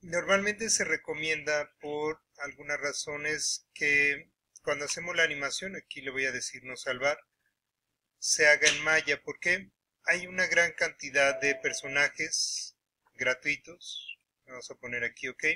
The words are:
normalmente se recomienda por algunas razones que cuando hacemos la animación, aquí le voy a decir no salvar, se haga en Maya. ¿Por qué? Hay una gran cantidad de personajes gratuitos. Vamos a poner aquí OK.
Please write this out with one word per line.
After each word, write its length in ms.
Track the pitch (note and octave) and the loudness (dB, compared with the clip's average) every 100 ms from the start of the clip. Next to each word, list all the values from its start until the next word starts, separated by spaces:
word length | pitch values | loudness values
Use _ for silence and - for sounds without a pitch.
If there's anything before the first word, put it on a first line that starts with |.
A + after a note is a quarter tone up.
normalmente 680 | F3+ F3 D#3+ G3 G3+ G#3 A3 | -4 -4 2 2 2 -2 0
se 160 | - | 0
recomienda 880 | F3+ D#3 - D3+ D#3+ D#3 D3 D3+ D3 _ | 2 -2 -4 -6 -2 -2 0 0 -2 _
por 420 | D3 D3+ D3+ D#3 _ _ | -8 -2 -2 -4 _ _
algunas 420 | C#3+ C3+ C#3+ D3 | -12 -10 -6 -4
razones 840 | C#3+ C#3 - D3 D3 D3+ - - _ | -2 -4 -6 -6 -4 -2 -2 -4 _
que 560 | - D3+ C#3+ C#3+ C#3+ - _ _ - | -4 2 4 4 0 -8 _ _ -10
cuando 220 | - C#3+ | -4 -4
hacemos 320 | C#3+ - F3 E3+ | -2 -6 -4 2
la 60 | |
animación, 540 | E3 D3 C#3 - F#3+ F#3 | 2 2 -4 -4 -8 -12
aquí 240 | - D3+ | -14 -12
le 100 | C3+ | -8
voy 140 | C3 C3+ | -2 -2
a 60 | |
decir 320 | B2 - C3 | -2 -8 -10
no 120 | B2 B2+ | -14 -10
salvar, 420 | - B2+ C3+ D3+ _ _ _ _ _ _ _ _ _ _ | -6 0 0 -2 _ _ _ _ _ _ _ _ _ _
se 300 | - - D3+ | -2 4 6
haga 200 | D3 D3+ | 8 6
en 140 | D3 | 4
Maya. 400 | D#3 D#3 D3+ C#3+ | 2 2 2 -2
¿Por 160 | - C#3+ | -4 -6
qué? 300 | F3 F3+ G3 _ _ _ | 0 -2 -2 _ _ _
Hay 220 | - F3 F3+ | -2 -2 -2
una 200 | F#3 F3+ | -2 2
gran 260 | E3 E3+ | 4 4
cantidad 680 | D#3+ E3 - C#3+ C3+ C#3 C3+ | 2 -2 -2 -2 4 4 4
de 140 | C#3 C#3 | 0 0
personajes 1200 | D3 A#2+ C#3 C#3 C#3+ - D#3+ - - - - _ _ _ _ | -2 -4 -4 2 2 0 -4 0 0 -2 -8 _ _ _ _
gratuitos. 1040 | _ B2+ B2+ D3+ D3 - F3 - - - - _ _ _ | _ -2 0 -2 -4 -6 -18 -12 -12 -12 -16 _ _ _
Vamos 240 | B2+ - | -16 -14
a 40 | C3+ | -14
poner 280 | B2 A#2+ | -8 -4
aquí 240 | A#2 - C3+ | -4 -4 -10
OK. 160 | B2 D#3 | -2 -2